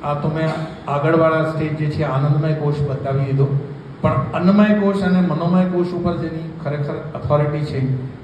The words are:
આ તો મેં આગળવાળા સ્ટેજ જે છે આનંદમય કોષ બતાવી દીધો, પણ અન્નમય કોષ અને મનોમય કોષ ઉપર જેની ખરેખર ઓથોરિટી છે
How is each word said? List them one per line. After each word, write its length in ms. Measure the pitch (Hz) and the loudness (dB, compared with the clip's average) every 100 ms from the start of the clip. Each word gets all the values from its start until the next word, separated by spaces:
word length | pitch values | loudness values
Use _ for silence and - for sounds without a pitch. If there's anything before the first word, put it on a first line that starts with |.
આ 100 | 147 | -4
તો 140 | 143 160 | -2 -2
મેં 200 | 156 160 160 160 - - | -2 -2 -2 -6 -10 -4
આગળવાળા 600 | 143 147 165 160 160 156 | 0 2 4 4 4 0
સ્ટેજ 260 | 151 156 147 | -2 -4 -2
જે 120 | 151 | -2
છે 140 | - | -2
આનંદમય 500 | 143 135 147 143 156 | 0 0 2 2 2
કોષ 200 | 147 147 139 139 | 0 0 0 -2
બતાવી 360 | 131 135 139 | -2 -2 0
દીધો, 220 | 135 135 139 - - - - - | 0 2 2 0 -4 -12 -14 -2
પણ 100 | 156 135 - | 0 0 -2
અન્નમય 460 | 160 180 208 214 208 | 0 4 6 6 4
કોષ 220 | 196 196 | 2 0
અને 180 | 180 180 | 2 2
મનોમય 440 | 175 151 170 180 | 2 0 2 2
કોષ 220 | 185 175 175 | 2 2 0
ઉપર 300 | 175 170 170 | 0 -2 -2
જેની 340 | 156 160 160 - | -4 -6 -8 -8
ખરેખર 300 | 147 147 143 131 - | -6 -4 -4 -6 -8
ઓથોરિટી 500 | - - 147 151 147 | -8 0 2 2 -2
છે 160 | - 135 127 131 - - | -4 -2 -2 -2 -6 -12